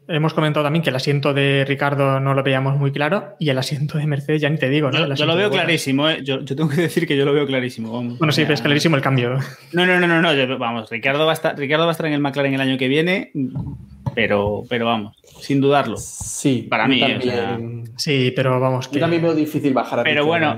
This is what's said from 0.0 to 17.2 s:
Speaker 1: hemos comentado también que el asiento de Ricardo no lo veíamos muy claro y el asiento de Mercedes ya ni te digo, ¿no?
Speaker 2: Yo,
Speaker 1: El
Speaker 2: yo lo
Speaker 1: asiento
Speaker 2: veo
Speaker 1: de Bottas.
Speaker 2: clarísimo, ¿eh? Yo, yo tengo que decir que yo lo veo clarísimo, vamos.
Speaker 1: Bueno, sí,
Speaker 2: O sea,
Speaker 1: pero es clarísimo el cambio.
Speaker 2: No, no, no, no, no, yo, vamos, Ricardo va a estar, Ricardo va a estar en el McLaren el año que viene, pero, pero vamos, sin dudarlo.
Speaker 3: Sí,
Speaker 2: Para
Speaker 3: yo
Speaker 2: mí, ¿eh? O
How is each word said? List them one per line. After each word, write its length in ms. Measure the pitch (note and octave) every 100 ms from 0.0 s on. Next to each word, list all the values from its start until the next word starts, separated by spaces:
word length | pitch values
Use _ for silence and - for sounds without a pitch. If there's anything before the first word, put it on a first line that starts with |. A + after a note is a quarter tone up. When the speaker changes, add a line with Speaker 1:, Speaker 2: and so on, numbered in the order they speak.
| -
Speaker 1:
hemos 260 | D#3 D#3
comentado 320 | - D#3 D3+ D3
también 180 | E3
que 60 | D3+
el 60 | B2+
asiento 380 | D3 C#3+ D3
de 320 | C#3 C#3 C#3 C3+
Ricardo 540 | C3+ C#3+ C#3 C#3 C3+
no 140 | C#3
lo 100 | C3+
veíamos 320 | C3+ C3 C3+ C#3+
muy 140 | C#3
claro 440 | C#3+ D3 G3 - -
y 100 | D3+
el 80 | C3
asiento 380 | - C#3+ D3 D3+
de 80 | D3+
Mercedes 340 | C#3 C#3 D#3
ya 80 | D3
ni 80 | D#3
te 120 | C3
digo, 220 | D3 C#3+
¿no? 60 | D3+
Speaker 2:
Yo, 80 | D#3+
Speaker 1:
El 20 |
Speaker 2:
yo 0 |
lo 60 |
Speaker 1:
asiento 220 | C3+ D3+ E3+
Speaker 2:
veo 80 |
Speaker 1:
de 60 | G#3
Bottas. 140 | F#3+
Speaker 2:
clarísimo, 460 | E3 D#3 C#3+ C3+ D3+
¿eh? 100 | D#3+
Yo, 180 | C3+ C3
yo 140 | D3 C#3
tengo 140 | D#3
que 120 | D3
decir 260 | E3 F3+ E3
que 80 | C#3+
yo 100 | C#3+
lo 80 |
veo 120 | D3 C3+
clarísimo, 480 | C3+ B2 - A2+
vamos. 240 | A#2 A#2+ B2
Speaker 1:
Bueno, 160 | D#3
sí, 80 | D3+
Speaker 2:
O 0 |
sea, 60 | D3+
Speaker 1:
pero 60 | C#3+
es 60 |
clarísimo 340 | D3+ C#3+ E3 C#3
el 60 |
cambio. 360 | C#3 C3 A#2+ C3+ C3 - -
Speaker 2:
No, 140 | E3+ F3+
no, 140 | F3+
no, 80 | F3
no, 140 | E3
no, 120 | E3+
yo, 240 | C#3 B2+ B2+
vamos, 320 | A#2 A#2 A2
Ricardo 360 | A2+ C3+ C#3+ D#3
va 60 |
a 40 | D#3+
estar, 220 | E3 -
Ricardo 280 | C#3 D3+ E3+
va 60 |
a 20 |
estar 140 | D#3+ D#3+
en 60 |
el 60 | D3
McLaren 320 | C#3+ C#3 C#3 C3+
el 60 |
año 160 | C3+ C3
que 100 | C3
viene, 420 | D3 E3+ F#3+ - D3+ C3 - - - - - - A#2+
pero, 480 | G#2 G#2 G2+ G#2 A#2
pero 200 | A#2+ A#2
vamos, 280 | A#2 G#2 - _ -
sin 200 | - C#3
dudarlo. 340 | C#3 C#3+ A#2 F2+
Speaker 3:
Sí, 720 | - - - - C#3+ A#2+ -
Speaker 2:
Para 160 | A2+ A#2
Speaker 3:
yo 40 |
Speaker 2:
mí, 120 | C3
¿eh? 140 | B2
O 40 | G#2+